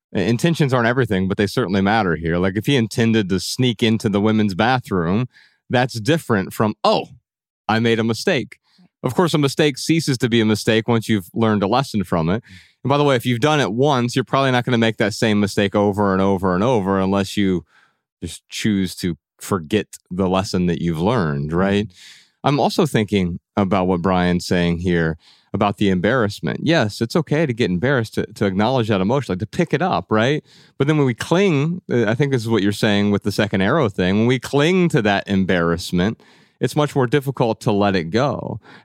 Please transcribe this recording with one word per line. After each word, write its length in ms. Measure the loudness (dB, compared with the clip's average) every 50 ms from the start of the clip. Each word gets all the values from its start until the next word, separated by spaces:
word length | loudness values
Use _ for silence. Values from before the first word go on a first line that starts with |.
| _ _ -4
I-, 60 | -2
intentions 520 | 0 0 0 0 0 0 0 0 0 2 2
aren't 140 | 2 2
everything, 420 | 2 2 2 0 0 0 0 0 0
but 80 | 0 0
they 80 | 0
certainly 340 | 0 0 -2 -2 0 0 2
matter 360 | 2 2 2 2 2 0 0
here. 220 | -2 -2 -2 -2 0
Like, 180 | 0 0 -2
if 100 | -2 -2
he 100 | 0 0
intended 520 | 0 0 -2 -2 0 0 2 2 2 0 0
to 100 | -2 -4
sneak 420 | -4 -4 -4 -2 -2 -2 0 0 0
into 260 | 0 0 0 0 0
the 120 | 0 2
women's 340 | 2 2 2 2 0 0 0
bathroom, 760 | 0 0 2 0 0 -2 -2 -4 -2 -2 0 -2 -2 -2 -4 _ -14 -20 _ _ _ _ -2
that's 280 | 0 0 0 0 -4 -4
different 520 | -2 0 0 0 0 0 -2 -2 -2 -2 -4
from, 220 | -2 -2 -2 -2 0 0
"Oh, 240 | 2 2 0 -2 -6 -12 -20 _ _ _ _ _ _ _ _ _ -2
I 100 | 0 2
made 180 | 2 2 2 2
a 60 | 2
mistake." 540 | 0 -2 -2 0 0 0 0 -2 -6 -12 -20 _ _ _ _ _ _ _ _ -6
Of 120 | -2 0
course, 200 | 0 2 2 2
a 40 | 2
mistake 400 | 0 0 2 2 2 2 0 -2
ceases 380 | -2 0 0 0 0 0 -2 0
to 100 | 0 2
be 120 | 2 2
a 40 | 4
mistake 420 | 2 2 0 0 0 0 2 2
once 220 | 2 0 0 0 0
you've 200 | -2 -2 -2 -4 -4
learned 280 | 0 0 2 2 2 2
a 40 |
lesson 380 | 2 2 0 0 -2 -2 -4 -4
from 240 | -2 -2 0 0 0
it. 140 | -2 -2 -4 -10 -18 -20 -20 _ _ _ -4
And 40 | 0
by 100 | 0 2
the 60 | 2
way, 120 | 2 2
if 100 | 0 0
you've 140 | -2 -2 0
done 180 | 2 2 2 2
it 140 | 2 0 0
once, 420 | 0 2 2 2 2 0 0 -2
you're 100 | -4 -2
probably 280 | 0 0 0 2 2 2
not 120 | 0 0
gonna 140 | 0 2 2
make 200 | 2 2 0 0
that 160 | 0 -2 0
same 260 | 0 0 2 2 2
mistake 340 | 2 0 0 0 0 0 2
over 380 | 2 2 2 2 2 2 2 2
and 100 | 2 2
over 320 | 2 0 0 0 0 0
and 80 | 0 0
over 380 | 0 0 0 0 0 0 0
unless 360 | 0 0 0 0 -2 -2 -2
you 280 | -2 0 0 0 -2 -4 _ _ _ _ _ _ _ _ _ _ _ -14
just 260 | -12 -12 -14 _ _
choose 460 | -10 -4 -2 0 0 0 0 -2 -4
to 200 | -6 -6 -6 -6 -6 _ _ _ _
forget 460 | -6 -2 -2 -2 -2 -2 -2 -2 -2 -4 -8 -20 _ -8
the 200 | -4 -2 0 0
lesson 380 | 0 0 0 0 -2 -2 0
that 140 | 0 0 -2
you've 200 | -2 -2 -2 0
learned, 520 | 0 0 0 0 0 0 -2 -4 -4 -4 -2
right? 380 | 0 0 2 2 0 -2 -4 -8 -16 -20 -20 -20 -20 -20 _ _ _ -2
I'm 160 | 0 0 2
also 260 | 0 0 0 0 0
thinking 540 | 0 0 0 0 0 0 0 0 -2 -4 -8 -12 _ _
about 320 | -2 0 0 0 0 0 0
what 140 | 0 0 0
Brian's 440 | 0 2 2 2 2 0 0 -2
saying 320 | -2 0 0 0 0 -2 -2
here 400 | 0 0 0 2 0 0 -2 -4 _ _ _ _ _ _ -4
about 260 | -2 -2 -2 0 0
the 120 | 0 0
embarrassment. 720 | 2 2 2 0 2 2 0 -2 -4 -6 -6 -6 -6 -4 -2
Yes, 380 | 0 0 0 0 -2 -2 -4
it's 160 | -6 -2 -2
okay 280 | -2 -2 0 0 0 0
to 80 | -2 -2
get 160 | -2 -2 -2
embarrassed, 440 | 0 0 0 0 0 0 -2 -4 -4
to, 120 | -6 -8 -6 -6
to 120 | -4 -2
acknowledge 400 | -2 0 0 0 2 2 0 0
that 140 | 0 0 0
emotion, 320 | 0 0 0 0 -2 -4 -4
like, 80 | -6
to 60 | -6
pick 280 | -6 -4 -4 -2 -2 -2
it 80 | -2 0
up, 240 | 0 -2 -2 -2 0
right? 340 | 0 2 2 2 0 -2 -4 _ -18 -20 -20 -12 _ -2
But 80 | 0
then 100 | 2 2
when 100 | 2 2
we 80 | 0 0
cling, 680 | -2 -2 0 2 2 4 2 2 2 0 -2 -4 -6 -6 -4
uh, 140 | -2 0 0
I 100 | 0 0
think 160 | 0 0 0
this 120 | 0 -2 -2
is 60 | 0
what 140 | 0 2 2
you're 80 | 0
saying 400 | 0 0 0 2 2 2 2 2
with 140 | 0 0 0
the 80 | -2 -2
second 300 | -2 -2 0 0 0 0
arrow 260 | 0 2 0 0 0
thing, 300 | -2 -2 0 0 2 2
when 80 | 2 2
we 100 | 0 -2
cling 500 | -2 -2 0 0 2 2 2 2 2 2
to 120 | 2 2 2
that 240 | 2 2 0 0 0
embarrassment, 920 | 0 0 0 2 0 0 2 0 0 -2 -4 -4 -2 0 0 0 -2 -4 _ _ _ _ _ _ _ _
it's 160 | -4 -2 0
much 180 | 0 0 0 0
more 140 | 0 0 0
difficult 520 | 0 -2 -2 -2 -2 -2 -2 -2 -2 -2 -2
to 100 | 0 0
let 240 | 2 2 2 2
it 140 | 0 -2 -2
go. 500 | -2 -2 0 -2 -2 -4 -6 -8 -10 -10 -12 -18 -20 -14 -4